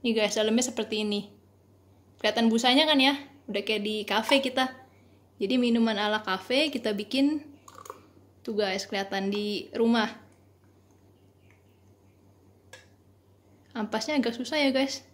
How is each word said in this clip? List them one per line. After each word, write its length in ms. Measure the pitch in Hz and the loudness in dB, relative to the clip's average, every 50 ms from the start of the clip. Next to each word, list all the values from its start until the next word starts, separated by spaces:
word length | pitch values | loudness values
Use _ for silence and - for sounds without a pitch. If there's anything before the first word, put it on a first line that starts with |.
Nih, 140 | - 240 226 | 0 0 2
guys, 180 | 220 214 202 - | 2 2 2 2
dalamnya 300 | 220 214 220 220 240 247 | 0 2 2 2 2 0
seperti 380 | 247 - - 214 - 220 214 | 0 -2 -6 -4 -4 -2 -2
ini. 280 | 214 208 208 208 202 - - - _ _ _ _ _ _ - _ _ _ - _ _ _ - | -2 -2 -2 -4 -4 -8 -18 -20 _ _ _ _ _ _ -20 _ _ _ -20 _ _ _ -14
Kelihatan 300 | _ - 214 214 233 233 | _ -2 0 0 4 2
busanya 380 | 226 220 226 247 247 254 285 311 | 4 4 4 4 6 6 6 4
kan 120 | 311 302 | 4 4
ya? 160 | 269 262 277 285 285 - - - - _ | 4 4 4 2 0 -8 -16 -20 -20 _
Udah 160 | - 202 202 | -6 -6 -6
kayak 200 | 202 - 220 208 | -2 -2 -4 -2
di 140 | 202 214 214 214 | -2 -4 -4 -4
kafe 380 | 208 - 196 214 226 - 285 269 | -4 -2 -2 -2 2 4 2 2
kita. 300 | 269 254 247 269 262 254 - - - - - - - _ - _ _ _ _ _ | 2 0 -2 -2 -2 -2 -4 -14 -20 -20 -20 -20 -20 _ -20 _ _ _ _ _
Jadi 160 | 208 196 254 | -2 0 2
minuman 400 | 254 247 240 233 233 226 226 214 | 2 2 2 4 4 2 2 0
ala 240 | 196 208 208 214 214 | 0 0 0 0 -2
kafe 480 | 214 196 190 185 - - 247 269 311 311 | -2 -4 -4 -6 -2 -2 0 0 0 0
kita 240 | 277 233 - 220 208 | -2 -4 -4 -2 -4
bikin 480 | 202 214 208 - 269 277 285 311 294 - - - - _ - - - - - - - - - - - - _ _ _ | -4 -6 -4 0 2 2 2 0 -2 -8 -12 -20 -20 _ -20 -20 -20 -18 -18 -18 -18 -20 -20 -20 -20 -20 _ _ _
tuh, 120 | _ - 220 | _ -6 -2
guys, 320 | 202 208 190 185 202 - | -2 0 0 -2 -4 -6
kelihatan 440 | - 220 196 196 196 196 196 196 196 | -6 -4 -6 -4 -4 -4 -4 -2 -2
di 400 | 202 208 208 208 208 170 - - - | -2 -2 -2 -4 -4 -6 -8 -8 -2
rumah. 360 | 233 226 233 233 233 214 214 - - - - - _ _ _ _ _ _ _ _ _ _ _ _ _ _ _ _ _ _ _ _ _ _ - - _ _ _ _ _ _ _ - _ _ _ _ _ _ - _ _ 92 - _ _ 95 _ - - - _ _ _ _ _ _ _ _ _ _ _ _ _ _ _ _ _ - | 0 2 4 4 2 2 -2 -4 -14 -20 -20 -20 _ _ _ _ _ _ _ _ _ _ _ _ _ _ _ _ _ _ _ _ _ _ -20 -20 _ _ _ _ _ _ _ -20 _ _ _ _ _ _ -20 _ _ _ -20 _ _ _ _ -20 -20 -20 _ _ _ _ _ _ _ _ _ _ _ _ _ _ _ _ _ -8
Ampasnya 440 | 233 214 214 - 330 320 - 302 | -8 -6 -4 -4 -4 -4 -2 -2
agak 160 | 285 233 240 233 | 0 0 -2 -4
susah 240 | - 254 - 320 | -6 -8 -4 -2
ya, 120 | 302 285 269 | 0 2 2
guys. 320 | 262 262 277 269 - - - - | 2 2 0 0 -4 -10 -14 -20